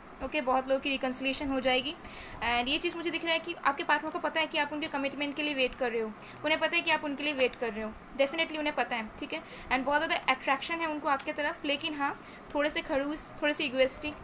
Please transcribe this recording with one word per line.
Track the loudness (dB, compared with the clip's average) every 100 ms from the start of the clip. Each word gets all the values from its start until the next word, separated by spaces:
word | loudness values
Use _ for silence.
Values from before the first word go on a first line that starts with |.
| -16 -8
ओके। | -4 0
बहुत | 2 2 4
लोगों | 2
की | 2
reconciliation | 0 0 0 0 0 0
हो | 2
जाएगी। | 4 4 2 -6 -10 -12 -12 -4
And | 0 2 2
ये | 2
चीज़ | 0 -2
मुझे | -2
दिख | -2
रहा | 2
है | 0
कि | 0 0
आपके | 0 2
partner | 2 2 2
को | -2
पता | 0 0
है | 0
कि | 2
आप | 0
उनके | 0 -2
commitment | -2 -2 -2 -4 -2
के |
लिए | -2
wait | 2 0
कर | 2 0
रहे | 0
हो, | -2 -6 -14 -4
उन्हें | 0 2
पता | 4 2
है |
कि | 2
आप | 2
उनके | 2 -2
लिए | -2
wait | 2 2 2
कर | -4
रहे | -4
हो, | -6 -8 -10 0
definitely | 2 2 0 0
उन्हें | 0
पता | 0 0 -2
है, | -4 -8
ठीक | -6
है। | -6 -8 -12 -2
And | 0 4
बहुत | 2
ज़्यादा | 4 2 2
attraction | 2 2 0 0 0
है | 0
उनको | 0 2
आपके | 0 0
तरफ, | -2 -2 -2
लेकिन | 0 0 -2
हाँ, | -2 -2 -2 -10 -16 -4
थोड़े | 2 2
से | 0
खड़ूस, | 0 0 0 -2 -6 0
थोड़े | 2
से | 2
egoistic, | 0 4 4 2 -6 -8